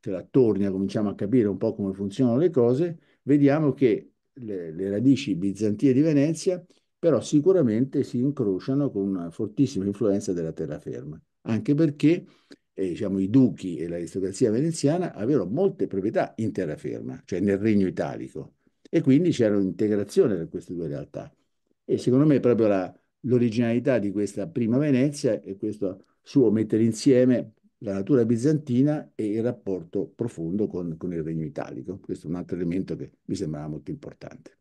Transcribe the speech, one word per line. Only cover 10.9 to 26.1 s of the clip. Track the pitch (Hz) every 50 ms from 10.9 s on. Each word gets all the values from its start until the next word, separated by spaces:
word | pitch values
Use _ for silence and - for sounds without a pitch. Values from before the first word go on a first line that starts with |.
| - 120 135 147 156 - _ _ _ _
anche | _ - 113 107 107 - 143
perché, | 143 165 160 147 - - 147 170 180 - - _ _ _ _ - _ _ _ _
eh, | - 95 92
diciamo, | 82 - 110 98 95 98
i | 95 95
duchi | 110 135 131 113 78 - - 92 85
e | - 80 87
l'aristocrazia | 85 87 85 82 - 98 92 92 98 - 135 113
veneziana | 104 120 147 170 165 - - 139 156 180 180 -
avevano | - - 101 120 151 127 92 90
molte | 107 151 196 196 - - 101 -
proprietà | - 95 90 110 - - 135 - -
in | - 113 104
terraferma, | - - 92 78 73 69 - - 58 58 57 62 85 - _
cioè | - 101 87
nel | 98 101 98 95
regno | 101 113 107 101 95 90
italico, | 82 - 87 73 62 57 - - - - - - _ _ _ _ _ _ _ -
e | - 170
quindi | 160 131 131 151 180 175
c'era | 135 - 117 107 104
un'integrazione | 101 98 95 - - 110 104 107 101 101 - - 190 190 131 101
tra | 85 80
queste | 78 - 92 80 - 92
due | 85 82
realtà. | 76 71 71 - - - - - - _ _ _ _ _ _ _ _ _ _ _
E | - - 110
secondo | - 127 120 131 147
me | 156 143 117
proprio | - 123 120 110 113 107
la, | 101 95 92 85 - _ _ _ _ _
l'originalità | - 120 123 120 120 117 104 117 120 117 117 123 120 139 131 113
di | 98 101
questa | 95 104 104 101 - 104 98
prima | 82 - - 120 107 120 131
Venezia | 151 151 135 123 131 151 143 143 - 127 107 -
è | - 90 98
questo | 98 - 107 104 107 101 92 95 - _ _